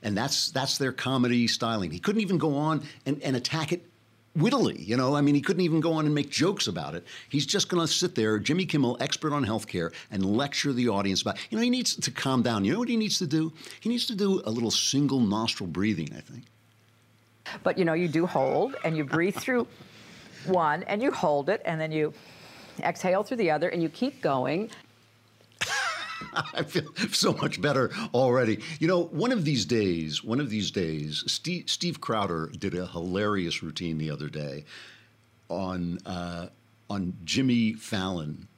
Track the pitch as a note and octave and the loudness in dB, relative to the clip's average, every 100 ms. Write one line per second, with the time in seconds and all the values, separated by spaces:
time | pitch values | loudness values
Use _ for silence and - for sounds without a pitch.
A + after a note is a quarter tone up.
0 | A2 G2+ C3 - - C3+ C3 - C3+ C3 | 0 0 0 0 0 0 -2 0 -2 -2
1 | - C3 B2 A#2+ A#2 - A#2 A2+ F2+ E2 | -2 2 4 4 2 2 0 0 -2 -2
2 | - G#3+ G3+ F3 D3+ C#3 D3+ D#3 - - | 0 0 2 2 2 2 2 0 -4 -10
3 | - C#3+ D3+ C3 - D#3+ D#3 F3 - _ | -4 -4 0 -2 -2 -4 -2 -4 -6 _
4 | _ _ _ - F3+ C4+ D#3 - E2+ A#2+ | _ _ _ 2 2 4 2 0 -2 0
5 | B2+ D3 C#3+ C#3+ C#3 F#3+ F3 D#3+ D#3+ D#3+ | 2 4 4 4 2 2 4 4 2 2
6 | D3+ D3 C#3+ - E3 G3+ - E2+ C#2+ E2 | 2 2 0 2 2 2 -2 -2 -6 -8
7 | - - - C#3 D3 G3+ - F3+ D#3+ - | -10 -18 -4 -2 0 0 2 0 2 0
8 | F3 F3 A2 G#2+ G#2 E3 F3+ D3+ B2 A#2+ | 0 2 2 2 2 0 2 2 2 2
9 | C3+ - D#3 D3 A#2+ A2 G#2+ F#2+ E2 - | -2 -2 -2 0 0 -2 -2 -4 -4 -6
10 | - G2+ F#2+ G#2 C#3 - C#3+ B2 A#2+ G2+ | -10 -2 0 2 0 0 0 2 2 2
11 | G2+ F#2+ - - - A3 A#3+ B3 A#3+ - | 2 0 0 -4 -4 0 2 2 0 -2
12 | - - C#3 C3 E3+ A2 G2 F3 A#3+ A#3 | -4 -2 0 2 4 4 2 2 0 0
13 | G#3+ - E3+ D#3 D#3+ - - - A3 A#3+ | 0 -2 0 0 0 -4 -18 -8 -2 -2
14 | - G#3 G3+ G3 - A2+ A#2 - - C3+ | -2 0 2 2 0 -2 0 0 2 2
15 | C#3+ C3 A2+ G#2 A2+ - F#2+ E2 G#2 F#2 | 2 4 4 2 0 -4 -4 0 0 0
16 | D#2 A1+ - A#2+ - _ _ _ _ _ | -4 -8 -14 -18 -18 _ _ _ _ _
17 | _ _ _ _ - A3 - F3+ F3 D#3+ | _ _ _ _ -14 -4 -2 2 2 2
18 | F3 D3 F3 D3+ C3+ C#3 G#3+ C#4 E3 D#3+ | 2 2 2 2 2 2 0 -2 -2 -2
19 | C#3+ D#3 F3+ - - B3+ A#3 - - - | 0 0 0 -2 -2 0 0 -8 -20 -20
20 | - - - - C#3 F#3 D#3+ D3+ - G#3 | -20 -20 -20 -12 0 2 4 0 0 0
21 | C4 C4+ F3 D3 C#3+ G#3+ - D#3+ D#3 D#3 | 0 2 2 2 2 -2 -2 -4 -2 0
22 | D3+ D3+ - - - - - - - E3+ | 0 -2 -20 -20 -20 -20 -20 -4 -4 0
23 | F#3 F#3 G#3 B3 F#3 D3+ F3 F3 D#3+ - | 2 2 0 0 2 2 0 0 -2 0
24 | B3+ - E3+ C3+ C3 D#3 A3 - - _ | -4 -2 0 0 0 -2 -4 -10 -20 _
25 | _ _ _ _ _ - - G5+ F5 D#5+ | _ _ _ _ _ -8 -4 -2 -2 -4
26 | E5 - - - D#3 - B2 F3 - - | -8 -10 -8 -6 -4 -4 -2 -2 -2 -6
27 | G3 - - - - - C#3 C3+ B2+ - | -2 2 2 2 -2 0 0 2 0 -2
28 | A2+ B2 B2+ B2 A#2 G#2+ - D#3+ D#3 F3+ | -2 2 4 4 4 0 -4 -2 2 4
29 | E3+ D3+ A#3 B3+ D3+ C3+ F2 A#2 G2+ E2+ | 2 0 0 2 2 2 2 2 4 2
30 | D#2 D2+ E2+ A#2+ D3 G#2+ F2+ - E2+ D#2 | 0 -4 -2 -2 0 -2 -2 -2 -2 -2
31 | D2+ D2+ - - - F3 - - F3 D3+ | -4 -6 -4 -4 -2 -6 -4 -2 -2 -4
32 | - A2 G2+ E2 D#2+ - G2 F2 F2+ F2 | -2 0 0 -2 -4 -4 -4 -4 -6 -6
33 | F2 F2+ G#2 G2+ F2 - E2+ D2+ F2 D#2+ | -4 0 0 0 0 -2 -6 -6 -4 -2
34 | D#2 C#2+ D2+ D#2 D2 C#2 D#2 - - - | -2 -4 -6 -6 -8 -8 -14 -18 -20 -20
35 | - _ _ _ _ E2+ F#2+ F#2 F2 F2 | -20 _ _ _ _ -4 -4 -2 -2 -4
36 | - F2+ F2 F2 F2 - _ _ _ G2+ | -6 -8 -6 -8 -10 -14 _ _ _ -4
37 | F3+ - E2 - C3 A#2+ A2+ A2 - G#2+ | -4 -4 -2 2 4 4 4 0 -4 -2
38 | F#2 F2+ D2+ D2 - | -2 -2 -4 -8 -14